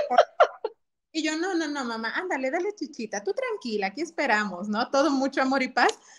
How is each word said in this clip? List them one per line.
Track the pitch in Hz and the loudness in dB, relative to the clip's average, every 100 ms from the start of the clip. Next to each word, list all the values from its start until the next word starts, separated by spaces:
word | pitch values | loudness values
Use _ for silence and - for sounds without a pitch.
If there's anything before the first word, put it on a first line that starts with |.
| - 247 - - 622 - 440 - _ _ _ | 10 4 4 4 2 2 -12 -12 _ _ _
Y | 320 | -2
yo, | 311 311 | 0 0
"No, | 370 339 | 0 0
no, | 311 | -2
no, | 285 240 | -4 -4
mamá, | 226 226 302 | -4 -4 -4
ándale, | 370 285 262 | -2 -2 -2
dale | 330 392 415 | -2 -4 -6
chichita, | 294 - 220 202 | -10 -8 -8 -6
tú | 214 | -4
tranquila, | 403 508 415 240 214 196 | -4 -4 -4 -4 -2 -2
aquí | 233 | -4
esperamos", | 320 - 277 214 208 175 208 | -6 -2 0 2 0 -4 -4
¿no? | 208 247 | -2 0
Todo | 277 302 | 2 2
mucho | 269 269 - | 2 0 0
amor | 262 269 | 2 2
y | 254 | 0
paz, | - 330 - - | 2 2 2 -12